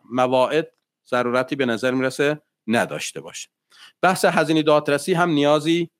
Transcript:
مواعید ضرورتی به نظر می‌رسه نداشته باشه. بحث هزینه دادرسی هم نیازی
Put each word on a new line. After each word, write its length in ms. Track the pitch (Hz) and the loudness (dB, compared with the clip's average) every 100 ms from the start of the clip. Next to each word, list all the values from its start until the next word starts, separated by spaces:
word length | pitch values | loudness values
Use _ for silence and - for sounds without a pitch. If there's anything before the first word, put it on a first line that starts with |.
| _ | _
مواعید 560 | 123 127 127 123 147 165 _ _ _ _ | -2 2 2 2 0 -4 _ _ _ _
ضرورتی 480 | 123 120 123 127 143 | -2 0 -2 -2 -2
به 100 | 127 | -2
نظر 240 | 110 127 | 0 -2
می‌رسه 500 | 131 131 131 143 151 _ _ - | 0 -2 -2 -2 -2 _ _ -4
نداشته 540 | 113 85 76 - 73 | -2 -2 -4 -10 -12
باشه. 280 | 76 - - _ _ _ - _ | -16 -18 -18 _ _ _ -20 _
بحث 220 | 175 185 | 0 2
هزینه 380 | 190 165 151 160 | 2 2 2 2
دادرسی 520 | 151 151 147 143 185 | 2 2 2 -2 0
هم 160 | 170 175 | 0 0
نیازی 600 | 147 147 151 151 170 170 _ | 2 2 2 0 -2 -2 _